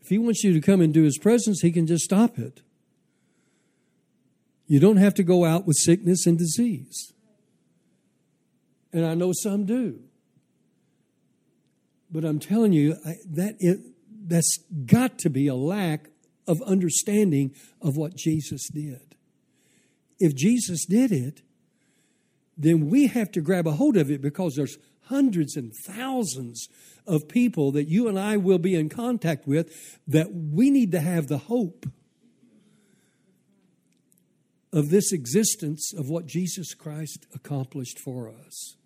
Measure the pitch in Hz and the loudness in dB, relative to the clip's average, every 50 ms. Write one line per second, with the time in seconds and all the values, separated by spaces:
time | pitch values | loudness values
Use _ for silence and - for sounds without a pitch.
0 | _ - 180 214 226 233 220 - - 202 180 156 147 - 196 190 170 160 147 160 | _ -2 -2 0 2 0 0 2 2 2 2 4 4 4 4 6 4 4 6 6
1 | 160 151 131 - - 202 233 247 233 220 202 156 - 170 160 175 165 156 170 165 | 4 4 2 2 2 2 2 4 2 0 -2 2 2 0 2 2 0 0 0 -2
2 | - - 196 196 226 233 - - 117 117 - - _ _ _ _ _ _ _ _ | 0 0 2 4 4 2 0 -4 -10 -10 -12 -18 _ _ _ _ _ _ _ _
3 | _ _ _ _ _ _ _ _ _ _ _ _ _ _ _ _ _ _ _ _ | _ _ _ _ _ _ _ _ _ _ _ _ _ _ _ _ _ _ _ _
4 | _ _ _ _ _ _ _ _ _ _ _ _ _ _ 151 139 147 202 220 190 | _ _ _ _ _ _ _ _ _ _ _ _ _ _ 4 6 6 8 6 6
5 | 196 202 196 208 196 165 180 180 175 160 160 170 202 - 147 - - - 170 180 | 6 4 4 2 2 2 4 4 4 2 2 0 0 0 0 0 4 4 2 2
6 | - 170 185 175 - 175 170 160 175 160 156 - 240 240 202 135 131 - - - | 4 0 0 2 2 2 2 2 0 -4 -2 -2 -2 -2 -2 -6 -10 -14 -16 -16
7 | - - _ _ _ _ _ _ _ _ _ _ _ _ _ _ _ _ _ _ | -16 -18 _ _ _ _ _ _ _ _ _ _ _ _ _ _ _ _ _ _
8 | _ _ _ _ _ _ _ _ _ _ _ _ _ _ _ _ _ _ - 170 | _ _ _ _ _ _ _ _ _ _ _ _ _ _ _ _ _ _ -4 -2
9 | 165 165 160 170 175 185 180 180 - 220 196 208 208 185 226 254 247 190 117 - | -2 0 0 -2 0 -2 -2 -2 -4 -4 -2 -2 -2 -2 -2 -2 -2 -4 -6 -10
10 | - _ _ _ _ _ _ _ _ _ _ _ _ _ _ _ _ _ _ _ | -16 _ _ _ _ _ _ _ _ _ _ _ _ _ _ _ _ _ _ _
11 | _ _ _ _ _ _ _ _ _ _ _ _ _ _ _ _ _ _ _ _ | _ _ _ _ _ _ _ _ _ _ _ _ _ _ _ _ _ _ _ _
12 | _ _ 175 156 160 160 151 151 - - 196 226 233 214 185 151 143 147 160 151 | _ _ -8 -6 -4 -2 -4 -4 -4 -2 0 2 4 4 6 6 4 4 2 -2
13 | - 156 165 - - 190 156 151 185 208 214 - 190 170 185 208 - - - _ | -8 -12 -12 -12 -12 -10 -6 -4 -4 -4 -4 0 2 2 2 2 -4 -18 -20 _
14 | _ _ - - 208 170 170 170 165 - - - _ _ 185 151 131 117 - 233 | _ _ -20 -18 -8 -2 0 0 2 0 -2 -4 _ _ -10 -8 4 4 6 6
15 | 254 254 - - - 175 135 131 139 147 131 127 131 156 190 208 196 170 151 151 | 6 0 -2 -2 -4 -2 0 0 0 0 -2 -2 -4 -4 -2 -2 -2 -2 -4 -4
16 | - - _ _ _ _ _ _ _ - 170 160 - - 190 196 180 170 143 - | -8 -14 _ _ _ _ _ _ _ -4 -4 -4 0 0 0 0 0 0 -2 -2
17 | - - 202 208 214 190 151 139 139 135 139 - - - _ _ - 160 135 151 | -2 0 2 2 2 2 2 0 0 -2 -6 -12 -20 -20 _ _ -4 -4 -2 -2
18 | 156 151 - - - 165 156 156 143 - 156 135 - - - 151 151 147 131 127 | -4 -6 -8 -6 -4 -2 -2 -2 -4 -8 -10 -12 -12 -12 -10 -10 -10 -10 -12 -16
19 | _ _ _ _ _ _ _ _ _ _ _ _ _ _ _ _ _ _ _ _ | _ _ _ _ _ _ _ _ _ _ _ _ _ _ _ _ _ _ _ _
20 | _ _ _ _ 196 165 143 131 135 208 240 247 214 - 180 156 - - 180 226 | _ _ _ _ 0 0 0 2 0 2 2 0 -2 -4 -6 -8 -4 0 2 2
21 | 262 262 196 139 120 131 151 _ _ _ _ _ _ _ _ _ _ _ _ _ | 2 2 0 -2 -4 -6 -10 _ _ _ _ _ _ _ _ _ _ _ _ _
22 | _ _ _ _ _ _ _ _ _ _ _ - 143 160 170 160 151 143 185 277 | _ _ _ _ _ _ _ _ _ _ _ 0 2 2 4 4 2 2 2 2
23 | 294 233 - 240 220 - - 185 151 143 190 180 170 165 151 151 254 302 254 190 | 2 2 2 -2 -4 -2 -4 -6 -2 0 0 0 0 -2 -2 0 0 2 4 2
24 | 151 135 147 139 131 143 143 - 185 170 127 143 143 123 - - _ _ _ _ | 2 2 -2 -4 -4 -6 -4 -4 -6 -4 -2 -4 -4 -6 -6 -14 _ _ _ _
25 | _ _ 247 277 285 262 202 175 156 - - 156 123 113 110 - - - 185 214 | _ _ -2 0 0 2 2 0 -4 -4 -4 -10 -10 -10 -14 -18 -18 -16 -12 -10
26 | 254 269 269 254 233 165 127 131 127 120 117 117 - - _ _ - - _ _ | -10 -6 -4 -4 -4 -4 -6 -10 -12 -12 -12 -14 -18 -18 _ _ -20 -20 _ _
27 | _ - 180 151 151 - - 247 247 240 - - 143 139 139 147 147 151 156 208 | _ -2 -2 -2 -2 0 0 0 0 2 0 0 -2 0 0 -2 -2 0 0 0
28 | 247 226 196 190 196 208 214 208 190 185 190 180 165 196 190 165 156 151 - - | 0 0 -2 -2 -2 -2 -2 0 2 2 2 2 2 0 0 0 -2 -4 -6 -6
29 | 233 247 247 226 - 165 160 135 - 139 139 156 165 - - - - - - _ | -4 -4 -4 -2 -2 -2 -4 -2 -2 -2 -2 -2 -2 -4 -10 -20 -20 -20 -20 _
30 | _ - 143 156 160 196 208 175 160 151 147 160 247 285 277 277 240 190 165 175 | _ 0 2 2 2 2 -6 -10 -8 -6 0 2 2 4 4 4 2 2 0 -2
31 | 147 175 180 170 156 127 147 135 - - 226 254 226 165 - _ - 143 - _ | -2 0 -2 -2 -2 -2 -6 -6 -4 -4 -2 -2 -2 -4 -6 _ -14 -14 -14 _
32 | _ _ _ _ _ _ _ _ _ _ _ _ _ _ _ _ _ _ _ _ | _ _ _ _ _ _ _ _ _ _ _ _ _ _ _ _ _ _ _ _
33 | _ _ _ _ _ _ _ _ _ _ _ _ _ _ _ _ _ _ _ _ | _ _ _ _ _ _ _ _ _ _ _ _ _ _ _ _ _ _ _ _
34 | _ _ _ _ _ _ _ _ _ _ _ _ _ _ - 160 147 147 170 208 | _ _ _ _ _ _ _ _ _ _ _ _ _ _ -2 -2 0 2 2 2
35 | 196 - 196 170 123 117 131 196 220 - - - - 151 151 156 - - - 190 | 2 2 -4 -4 -6 -2 0 0 0 0 -2 -4 -6 -8 -8 -8 -10 -12 -8 -8
36 | 143 127 160 170 - 139 123 170 185 175 - - 165 - - _ - 156 147 151 | -8 -6 -6 -8 -8 -6 -6 -6 -6 -4 -6 -8 -12 -14 -14 _ -16 -14 -12 -12
37 | 160 143 - - _ _ - 135 _ - 143 139 131 127 - 143 127 120 - - | -12 -14 -14 -18 _ _ -20 -20 _ -10 -8 -8 -8 -8 -10 -12 -12 -12 -14 -16
38 | - 143 127 127 120 110 110 113 147 _ - - - - - _ _ | -14 -12 -12 -12 -12 -14 -16 -20 -20 _ -20 -18 -18 -18 -20 _ _